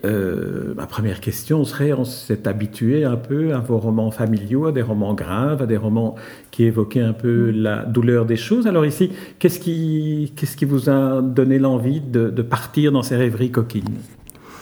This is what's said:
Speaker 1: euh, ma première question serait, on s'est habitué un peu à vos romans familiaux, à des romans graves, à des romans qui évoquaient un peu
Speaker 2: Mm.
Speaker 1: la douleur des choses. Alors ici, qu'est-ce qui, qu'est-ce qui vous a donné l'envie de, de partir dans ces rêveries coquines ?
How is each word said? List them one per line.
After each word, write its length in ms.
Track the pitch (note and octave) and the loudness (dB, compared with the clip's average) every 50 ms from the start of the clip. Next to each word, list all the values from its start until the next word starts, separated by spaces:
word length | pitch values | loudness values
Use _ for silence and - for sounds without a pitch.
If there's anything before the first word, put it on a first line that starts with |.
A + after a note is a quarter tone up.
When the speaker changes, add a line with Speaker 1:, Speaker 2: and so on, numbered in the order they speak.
| - | -2
Speaker 1:
euh, 680 | G2+ G#2+ G2+ F#2+ F2+ E2 - - F#2+ - - - - - | 0 0 0 0 0 -2 -2 -4 -4 -6 -6 -6 -6 -6
ma 100 | - - | -8 -10
première 340 | - - - A2 G#2 F2+ - | -8 -6 -4 -2 -2 -4 -4
question 440 | - A#2 - - - - D#3 D#3 C#3 | -4 -6 -6 -4 -2 0 0 0 0
serait, 280 | C#3 - - C#3 D3+ | 0 -2 -2 0 0
on 120 | C#3 B2+ B2 | 0 0 -2
s'est 420 | A#2+ - - - - G#2+ G2+ - | -4 -6 -8 -4 -4 -4 -2 -2
habitué 580 | G#2+ G2 G#2 G#2+ G2+ - - A#2 A#2 C3+ D#3 D3+ | -2 -4 -4 -4 -6 -4 -2 0 2 2 2 2
un 120 | B2+ A#2+ | 0 0
peu 380 | A#2+ A#2+ - C#3 D3+ D#3+ D#3+ C#3+ | -2 -4 -4 -2 -2 0 0 -2
à 40 | B2 | -2
vos 200 | A2+ - A#2 G#2+ | 0 0 0 0
romans 340 | G#2 A2+ A2 A2+ A2 A2+ | 2 0 0 0 0 -2
familiaux, 540 | A2 - A2+ A2 A2 G2+ G2 G#2 B2 C#3 D#3 | -2 -2 0 0 0 0 0 -2 -2 0 0
à 60 | D#3+ | 0
des 100 | C#3+ C3 | 0 0
romans 320 | A2 A2+ G#2+ G#2 G2+ G#2 G#2 | 0 0 0 0 0 0 -2
graves, 480 | F#2 D#2 F2 F#2+ A2 C3 D3 D3+ C3+ | -4 -4 -4 -2 -2 0 0 0 -2
à 40 | B2+ | 0
des 100 | A2 A2 | 0 0
romans 380 | G#2 A2 G#2+ G#2+ A#2 A2+ A2 - - - - - - - - | 0 0 0 2 2 0 0 -4 -8 -14 -18 -20 -20 -20 -6
qui 120 | - - A#2 | 0 2 4
évoquaient 360 | A#2 A2 A2+ G2+ - - C3 | 4 4 2 0 2 2 0
un 120 | A#2 A2+ | 2 0
peu 160 | A2 - B2 A#2+ | 0 0 0 2
Speaker 2:
Mm. 320 | A#2 A#2+ A#2+ A2+ G#2+ A2 | 2 2 2 2 2 2
Speaker 1:
la 240 | A2 G#2+ G#2 A2 - | 0 0 0 -2 -4
douleur 400 | A#2 A2+ B2 A2+ B2 A#2+ A#2+ A2+ | -2 0 2 4 4 4 4 4
des 120 | A#2 A#2 | 2 0
choses. 320 | A2 - - G#3+ B3 A3+ G#3+ | -2 0 0 2 2 2 4
Alors 180 | F3+ E3 D3+ | 4 4 2
ici, 240 | D3 C#3 - F#3+ F3+ - - - - - - | 2 2 2 0 0 -2 -6 -14 -18 -2 2
qu'est-ce 200 | - F3 E3+ - | 2 2 2 0
qui, 760 | - E3+ E3 D#3+ D#3+ D#3+ D#3 D#3 D3+ D#3 D3+ D3+ D3 C#3 - | -4 -4 -2 -2 0 0 0 0 0 0 -2 -2 -2 -4 -4
qu'est-ce 220 | - D3+ D3 - | -4 -6 -6 -2
qui 80 | - D3 | -2 0
vous 240 | C#3 C#3+ C3 A#2+ C#3+ | 0 0 2 2 2
a 320 | C#3 C3+ C3+ C3 C3+ C3 | 2 4 2 2 2 0
donné 380 | B2+ C3 B2 C3+ C3 C3 C3+ C3+ | 0 0 2 2 4 4 4 4
l'envie 420 | C3+ C3+ C3 A#2+ A#2 C3 C#3+ D#3+ | 4 4 2 2 0 0 -2 -2
de, 300 | C#3 C3 A#2 A#2 A#2 G#2+ | -2 -2 0 0 0 0
de 120 | - A#2 | 0 -2
partir 500 | A2+ A#2 B2 - - - - D3+ D3 D3 | -2 -2 -4 -4 -6 -4 0 2 2 4
dans 100 | C#3+ C3 | 4 2
ces 140 | A#2 - B2+ | 2 0 0
rêveries 340 | A#2+ B2+ A#2 A2 A2 B2+ A#2+ | 2 2 2 2 0 -2 0
coquines ? 340 | A#2+ A#2+ A2 - - G#2 - G#2+ G#2+ G#2 - - - - - - - - - - - - | 0 0 0 0 -2 -4 -4 -4 -6 -8 -10 -14 -20 -20 -20 -20 -20 -20 -20 -20 -20 -20